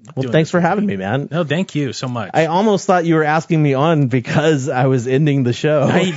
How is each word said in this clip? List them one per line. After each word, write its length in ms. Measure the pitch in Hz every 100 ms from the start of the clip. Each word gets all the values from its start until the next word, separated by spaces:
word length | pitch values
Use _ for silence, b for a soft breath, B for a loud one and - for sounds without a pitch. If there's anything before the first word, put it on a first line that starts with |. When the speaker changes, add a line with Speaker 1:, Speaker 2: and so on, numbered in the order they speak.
| - -
Speaker 1:
Well, 80 |
Speaker 2:
doing 80 | 131
Speaker 1:
thanks 160 | 156 160
Speaker 2:
this 40 |
Speaker 1:
for 60 | 180
Speaker 2:
with 60 | 170
Speaker 1:
having 200 | 208 208
Speaker 2:
me. 80 |
Speaker 1:
me, 40 | 95
man. 300 | 95 131 143
Speaker 2:
No, 120 | 156
thank 300 | 160 151 190 151
you 160 | 139
so 140 | - 131
much. 240 | 123 104
Speaker 1:
I 120 | 143 160
almost 400 | 170 220 196 -
thought 160 | 180 165
you 100 | 160
were 80 |
asking 380 | 151 156 - 160
me 120 | 147
on 340 | 131 156 160 135
because 600 | 127 117 - 151 151 135
I 160 | 127 135
was 220 | 131 117
ending 360 | 131 151 139
the 80 | 120
show. 280 | 117 151 151
Speaker 2:
I 280 | 131 180 185